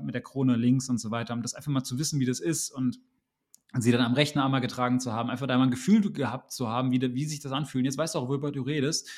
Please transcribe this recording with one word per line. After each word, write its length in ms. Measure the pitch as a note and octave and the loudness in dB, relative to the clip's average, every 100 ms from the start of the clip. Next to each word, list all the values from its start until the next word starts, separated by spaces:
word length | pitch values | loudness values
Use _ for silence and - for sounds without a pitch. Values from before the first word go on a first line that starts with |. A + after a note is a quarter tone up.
mit 100 | C#3+ | -6
der 80 | A#2+ | -8
Krone 340 | - C3 C3 A#2+ | -8 0 2 4
links 340 | A#2+ C3 B2+ | 4 4 2
und 100 | A#2+ | -2
so 100 | G#2+ | -2
weiter, 240 | A#2 A2+ | -4 -4
um 80 | A#2+ | -6
das 140 | B2 - | -6 -8
einfach 160 | - | -4
mal 120 | C#3 | -2
zu 140 | B2+ B2+ | -2 -4
wissen, 220 | D#3 D3 | -2 0
wie 80 | B2+ | 0
das 120 | B2 | 0
ist 300 | E3+ D#3 - | -2 -2 -4
und 300 | C#3 B2+ - _ _ _ _ _ _ _ C3+ | -2 -2 -4 _ _ _ _ _ _ _ 0
sie 160 | A2+ | 4
dann 100 | A#2+ | 4
am 120 | A#2+ | 4
rechten 240 | B2 D3 D3 | 2 2 2
Arm 140 | C3+ | 2
mal 80 | C3+ | 2
getragen 400 | A#2+ - B2 B2 | 0 0 2 2
zu 140 | B2+ | 0
haben, 180 | A2 A#2+ | -2 -2
einfach 160 | B2 C3 | -2 2
da 100 | B2+ | 4
mal 60 | |
ein 80 | C3 | 4
Gefühl 300 | B2 - A3 G3 | 2 4 4 4
gehabt 400 | C#3+ B2 B2+ - | 0 -4 -4 -8
zu 160 | - A#2+ | -6 -2
haben, 240 | A#2+ C3 | 0 0
wie, 100 | B2+ C3 B2 | 2 0 -2
wie 100 | D3+ | -4
sich 140 | D3 | -6
das 120 | C#3 | -6
anfühlt. 340 | C3+ D3+ C3 C3 | -4 -2 0 0
Jetzt 120 | C3 | 0
weißt 160 | D#3+ | -2
du 60 | E3 | -2
auch, 80 | B2+ | -2
worüber 240 | C#3 D3 | -2 -2
du 100 | C#3 | -4
redest. 480 | B2+ D3+ C3+ E3 - | -2 0 0 -2 -6